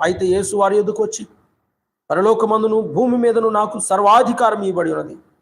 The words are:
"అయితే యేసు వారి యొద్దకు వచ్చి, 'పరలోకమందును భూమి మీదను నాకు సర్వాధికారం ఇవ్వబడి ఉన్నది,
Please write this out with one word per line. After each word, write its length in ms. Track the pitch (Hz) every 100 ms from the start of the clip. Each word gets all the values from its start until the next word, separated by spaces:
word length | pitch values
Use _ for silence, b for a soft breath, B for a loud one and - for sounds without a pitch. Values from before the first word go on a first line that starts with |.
"అయితే 240 | 165 185
యేసు 300 | 185 190 190
వారి 200 | 208 196
యొద్దకు 280 | 208 196 214
వచ్చి, 200 | 208 -
'పరలోకమందును 1600 | - _ _ _ _ _ _ _ - 160 208 226 220 214 220 220
భూమి 360 | - 151 254 240
మీదను 320 | 233 226 220
నాకు 300 | 214 214 214
సర్వాధికారం 840 | - 190 202 226 226 240 226 208
ఇవ్వబడి 280 | 196 175 160
ఉన్నది, 260 | 151 151 - _ _